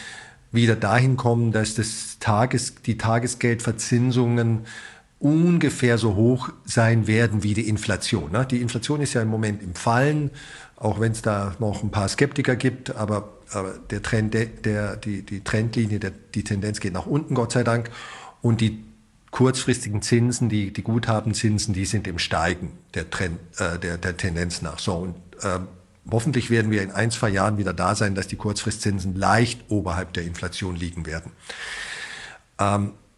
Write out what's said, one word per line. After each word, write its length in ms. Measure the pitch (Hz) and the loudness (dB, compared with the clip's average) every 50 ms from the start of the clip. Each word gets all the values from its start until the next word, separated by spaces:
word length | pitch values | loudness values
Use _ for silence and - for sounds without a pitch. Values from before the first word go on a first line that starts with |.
| - - - - - - - _ _ _ | -14 -14 -16 -18 -18 -20 -20 _ _ _
wieder 240 | - 117 117 113 110 | 2 4 4 4 4
dahin 400 | 110 110 98 110 123 131 131 127 | 4 4 4 4 6 6 4 2
kommen, 340 | 120 - 123 117 117 117 117 | 2 2 2 2 4 2 2
dass 240 | 107 110 110 107 - | 2 2 0 0 0
das 440 | - 110 - - - - - - - | -2 -2 -2 -4 -8 -10 -12 -12 -4
Tages-, 560 | - 117 107 104 123 127 - 123 - - - - - | 0 2 4 4 4 2 2 -2 -2 -4 -10 -6 -4
die 120 | - 104 | -4 -2
Tagesgeldverzinsungen 1600 | - - 113 113 123 120 123 127 - - 120 117 113 - 120 110 - - - 123 117 123 127 120 127 123 120 120 120 117 113 113 110 113 - - - - - - - _ _ _ _ | 0 2 2 2 2 0 -2 -2 0 2 2 2 2 0 -2 -2 -2 -2 0 2 2 4 4 4 4 4 4 4 2 4 2 2 0 -2 -8 -14 -16 -16 -18 -20 -20 _ _ _ _
ungefähr 800 | - 143 156 160 165 175 175 170 160 135 - - 123 123 117 | 2 4 4 6 6 6 6 4 2 2 0 2 4 4 4
so 180 | 110 110 113 98 | 4 4 2 4
hoch 340 | 98 113 120 127 127 - - - - _ | 4 4 4 4 2 -2 -8 -10 -12 _
sein 440 | - - 123 113 113 117 113 104 | 0 2 4 6 6 6 4 4
werden 360 | 101 110 113 117 113 107 104 90 | 4 4 4 4 4 2 0 0
wie 120 | 104 101 | 0 0
die 120 | 107 113 | 0 0
Inflation, 640 | 107 107 - - - 95 90 - - 117 95 - 76 | 0 -2 -2 0 -2 -2 -2 0 0 0 0 -2 -2
ne? 140 | 87 113 131 127 | -2 -2 0 0
Die 120 | 123 120 | 0 0
Inflation 400 | 123 117 120 117 117 - 147 147 | 0 -2 -2 -4 -2 -2 -2 -2
ist 120 | 143 127 - | -2 0 0
ja 80 | 120 110 | 0 0
im 40 | 110 | 0
Moment 340 | 110 110 110 107 104 101 98 | 0 0 0 -2 -2 -4 -6
im 100 | 90 87 | -10 -10
Fallen, 560 | - - 120 117 123 135 147 151 151 147 139 - - - - - - - - _ | -2 0 2 4 4 4 4 2 0 -2 -2 -6 -8 -16 -18 -18 -20 -20 -20 _
auch 220 | - 110 107 101 101 | -4 -2 -2 0 2
wenn's 240 | 113 117 110 - - | 0 0 0 0 0
da 320 | 113 104 101 101 101 92 - | 0 0 0 0 -4 -4 -4
noch 220 | 113 104 95 - - | -4 -4 -2 -2 -4
ein 60 | 101 | -2
paar 180 | - 104 98 | -2 0 -2
Skeptiker 480 | 98 - - 143 135 - - 127 - 127 | 0 2 2 2 2 2 -2 0 0 0
gibt, 400 | 113 - 123 110 - - - - | 2 0 0 -2 -2 -8 -10 -6
aber, 380 | 110 107 101 107 101 98 - - - - - | -4 -2 -2 -2 -2 -4 -8 -16 -20 -18 -8
aber 220 | - 101 95 95 - - - - | -6 -4 -4 -4 -8 -10 -10 -8
der 140 | 107 104 - | -8 -6 -2
Trend, 320 | - 120 110 107 104 110 | 0 0 2 2 2 2
der, 100 | 110 117 | 0 0
der, 500 | 113 - - - 113 107 104 104 101 95 | -2 -4 -4 -2 -2 0 0 -2 -2 -4
die, 280 | 110 - 107 104 95 95 | -6 -6 -6 -6 -6 -8
die 200 | - 101 95 - | -8 -10 -8 -4
Trendlinie, 560 | - - 110 110 117 117 123 113 104 104 101 | 0 0 2 2 2 2 0 2 2 0 -2
der, 120 | 98 95 - - - - - | -2 -4 -6 -8 -18 -6 -4
die 80 | 104 - | -4 -2
Tendenz 360 | - 107 98 98 104 104 - | 0 -2 -2 0 -2 -4 -4
geht 140 | - 98 87 | -4 -4 -4
nach 140 | 87 - | -4 -2
unten, 260 | - - 147 156 - 139 | 0 -2 -2 0 0 0
Gott 180 | 120 117 117 | 0 0 2
sei 120 | - 123 117 | 2 2 2
Dank. 260 | 113 117 120 117 - - - - - - - - - - _ | 2 2 0 -2 -6 -12 -16 -16 -16 -18 -18 -18 -20 -14 _
Und 200 | - 120 117 110 | 2 2 4 4
die 240 | 117 107 214 - - - - _ _ _ _ _ _ _ | 4 2 0 -2 -12 -18 -20 _ _ _ _ _ _ _
kurzfristigen 720 | - - 123 131 127 - - 135 123 120 - 104 104 104 - | 2 4 4 4 4 2 0 0 0 0 -2 -2 -2 -2 2
Zinsen, 440 | - 123 117 117 120 120 - 127 | 2 4 4 4 2 2 0 0
die, 240 | 110 104 104 104 98 | 0 2 0 0 -2
die 120 | - - - | -4 -6 -2
Guthabenzinsen, 880 | 113 113 117 113 - 110 107 107 113 104 - - 110 107 101 - - 95 | 0 0 0 2 2 0 0 0 -2 -2 0 2 2 2 2 0 -2 -2
die 120 | 92 98 | -2 -2
sind 220 | 92 113 104 - | -2 -2 -2 -4
im 120 | 95 82 82 | -4 -4 -4
Steigen 520 | - - - 80 82 87 90 - 92 78 - - - _ - | -4 -2 0 2 2 0 0 -2 -6 -10 -10 -14 -20 _ -8
der 160 | 85 82 - | -8 -8 -6
Trend, 300 | - - 98 87 82 85 - - - | -4 -4 -2 -4 -4 -8 -10 -14 -4
äh, 220 | - 104 85 85 87 | -2 -2 -2 -2 -2
der, 180 | 90 87 85 | -4 -4 -4
der 180 | 85 87 92 87 | -4 -4 -4 -4
Tendenz 460 | - - 95 82 85 90 87 85 - | -2 -2 -2 0 0 -2 -2 -4 -6
nach. 160 | 85 80 80 | -6 -8 -8
So, 160 | - - 104 90 | -4 -4 -2 -2
und, 220 | 85 90 92 85 - - - - - | -2 -4 -6 -8 -12 -16 -20 -16 -6
ähm, 260 | - 101 90 92 92 92 - - - _ _ _ _ - | -4 -2 -2 -2 -4 -8 -14 -20 -20 _ _ _ _ -2
hoffentlich 400 | 110 113 113 - 123 123 110 - | -2 0 0 2 0 0 0 2
werden 180 | 117 - 110 107 | 2 2 4 2
wir 140 | 107 104 98 | 2 0 0
in 80 | 95 | -2
ein, 180 | 95 95 113 117 | -2 0 0 0
zwei 200 | 113 - - 107 | 0 0 0 0
Jahren 280 | 98 95 98 107 107 | 2 2 2 2 2
wieder 160 | 101 98 92 87 | 0 -2 -2 -2
da 220 | 85 90 90 110 | 0 0 0 2
sein, 180 | 107 110 101 95 | 2 0 0 0
dass 140 | 95 92 | -2 -4
die 80 | - - | -4 -6
Kurzfristzinsen 800 | - - 104 104 - - 107 - - - 107 98 95 90 95 90 | -4 -4 -4 -4 -2 -4 -4 -6 -2 -2 -2 -2 -2 -4 -4 -2
leicht 500 | 95 95 92 104 113 120 117 - - - - | 2 4 6 6 6 4 2 0 -8 -4 -2
oberhalb 440 | 107 104 87 90 85 90 92 85 - | -2 -2 0 -2 -4 -4 -4 -6 -6
der 100 | 90 85 | -6 -6
Inflation 520 | 85 87 - - 87 - - 101 92 90 | -6 -8 -6 -8 -8 -6 -6 -6 -4 -4
liegen 320 | 85 90 87 - 87 80 | -4 -6 -6 -6 -8 -8
werden. 240 | 76 78 82 - - - _ - - - - - - - - - - - - - - - - - - - - _ _ _ - | -6 -8 -8 -10 -12 -18 _ -18 -16 -14 -12 -12 -10 -10 -10 -10 -10 -10 -12 -12 -12 -14 -14 -16 -18 -18 -20 _ _ _ 0
Ähm, 320 | 101 101 101 104 101 104 - - _ _ _ | 0 2 2 2 0 -2 -6 -12 _ _ _